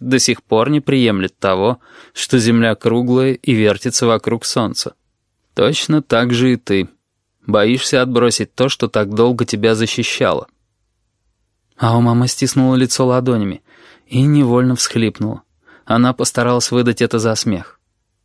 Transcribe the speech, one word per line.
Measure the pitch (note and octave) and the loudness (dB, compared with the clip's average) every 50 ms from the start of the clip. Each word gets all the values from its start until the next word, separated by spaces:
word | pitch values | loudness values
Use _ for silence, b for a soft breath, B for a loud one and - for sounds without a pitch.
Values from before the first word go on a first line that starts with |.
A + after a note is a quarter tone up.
до | B2 B2 C3 B2+ | -4 -2 0 0
сих | - - A#2 - | 2 0 -2 -2
пор | - - A2 A2 A2+ C#3 | -4 -2 0 0 2 2
не | D3+ D3 | 0 -2
приемлет | - - C#3 C3 A#2+ A2+ G2+ F#2+ F#2 F#2 - - | 0 0 0 2 2 2 2 0 -2 -4 -6 -4
того, | - G2 F#2+ F#2 G2 A2+ B2+ - B B B B B B | -2 -2 0 0 0 -2 -2 -4 B B B B B B
что | B - - - - B2 | B -12 -6 -2 0 0
Земля | A2 A#2 A#2 A#2 A#2 A2+ G#2+ | 2 2 2 2 2 0 0
круглая | - - A#2 A2+ A#2+ B2 B2 B2 B2+ C3 C3+ B2+ | 0 -2 -2 0 0 0 0 0 0 0 0 -2
и | - - - | -2 -2 -2
вертится | B2 A2 G#2+ G#2 G2+ G2+ - - - - B2+ A#2 | 0 2 2 2 0 0 -4 -4 -4 -2 0 0
вокруг | A2+ G#2+ - A2 A#2 A2+ - | 0 0 -2 -4 -6 -4 -6
Солнца. | - - C3 A2+ F#2+ F#2 - - - - _ _ _ _ _ _ _ _ _ _ _ - | -6 -4 -4 -4 -4 -4 -8 -10 -10 -12 _ _ _ _ _ _ _ _ _ _ _ -2
Точно | - G2+ A#2 D#3 - - - D#3 D3+ | 0 0 0 0 -2 -2 0 0 0
так | C#3 - A#2+ A#2 A#2+ B2 | 0 0 0 0 2 2
же | A#2+ A#2 B2+ C3 B2 | 2 2 2 2 0
и | |
ты. | A#2 - - G2+ G2 F2+ - _ _ _ _ _ _ _ _ _ _ _ | -2 -2 -2 -2 -2 -2 -4 _ _ _ _ _ _ _ _ _ _ _
Боишься | - G#2 G#2+ G2+ A2 B2 B2+ - - D3 C3 | 0 2 2 2 2 0 0 -2 0 0 0
отбросить | B2+ B2+ B2 A#2+ A#2+ A#2+ A2+ - A2 - _ | 0 2 2 2 2 2 0 -2 -6 -6 _
то, | - B2+ C3+ | -2 -2 -2
что | - - B2 A2 | -2 -4 -4 -2
так | - G#2+ G#2+ G2 G#2 | -2 -2 -2 -2 0
долго | A2 A#2 B2 B2 A#2 A#2+ | 2 2 2 2 0 -4
тебя | - - G#2 G2+ A2+ A2+ | -4 -4 -2 0 0 0
защищало». | A2 A2+ A2 - - A#2+ - - - C3 F#2+ D#2+ C2+ - - _ _ _ _ _ _ _ _ _ _ _ _ _ _ _ _ _ _ _ _ _ _ _ _ _ | 0 -2 -4 -4 -4 -4 -4 -2 -2 0 0 0 -2 -6 -10 _ _ _ _ _ _ _ _ _ _ _ _ _ _ _ _ _ _ _ _ _ _ _ _ _
А | - - A#2 A2+ | -2 0 2 2
у | A#2+ | 2
мамы | A#2 A#2+ A#2 A#2+ B2 | 2 2 2 2 0
стиснуло | B2 - - C3+ B2+ - C#3 C3 C3 C3 | 0 -2 -2 -4 -2 0 2 2 2 2
лицо | B2+ C3 A#2+ - - C3 | 2 0 0 0 0 0
ладонями | B2+ B2 B2+ B2 B2+ A#2+ A2 G2+ G2 F2 - _ b b b b b b b b | 2 2 0 0 0 -2 -2 -2 -4 -8 -10 _ b b b b b b b b
и | b B2 B2 | b 0 2
невольно | C3+ D3 D3 D3 C#3 A#2+ A#2+ B2 B2+ B2+ B2 | 2 4 4 4 4 4 2 2 2 2 0
всхлипнула. | A#2+ - - - A#2+ A2+ G#2+ - - G#2+ G#2+ A2 - _ _ _ _ b b b b b | 0 -2 -2 -2 -2 -2 -2 -2 -4 -6 -8 -8 -10 _ _ _ _ b b b b b
Она | b A#2 A#2 B2 B2+ | b 0 2 2 2
постаралась | B2+ - B2+ - - B2+ A#2+ A#2+ B2 A#2+ - - | 0 0 -4 -4 -2 -2 0 0 0 -2 -2 -2
выдать | A#2+ B2 A#2+ A#2+ A2+ - | 0 0 0 0 0 0
это | B2 A2 - A2+ | -2 -2 -2 -2
за | G#2+ A#2 A2 | -2 -2 -2
смех. | - - A#2+ G2+ F2+ - - - _ _ _ _ _ _ _ _ _ _ | -2 -4 -4 -4 -6 -8 -14 -20 _ _ _ _ _ _ _ _ _ _